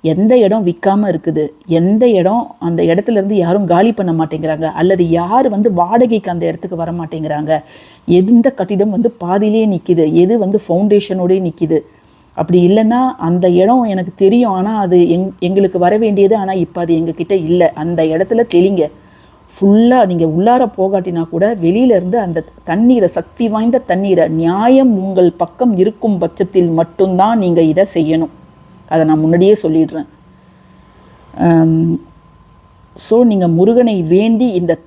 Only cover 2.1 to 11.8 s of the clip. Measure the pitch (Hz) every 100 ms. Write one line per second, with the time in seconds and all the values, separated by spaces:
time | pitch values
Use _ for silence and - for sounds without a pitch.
2.1 | 202 175 226 - - 170 170 165 - -
3.1 | 220 196 208 170 196 185 175 226 226 185
4.1 | 160 160 156 156 156 160 - 180 190 170
5.1 | 170 175 233 262 202 214 175 175 233 254
6.1 | 220 185 170 165 160 175 175 165 175 160
7.1 | 165 156 147 151 156 - - - - -
8.1 | 175 190 240 185 180 185 202 202 202 233
9.1 | - 175 196 214 220 214 180 - 170 156
10.1 | 165 180 233 190 208 - 175 208 208 202
11.1 | 185 180 190 180 - 160 160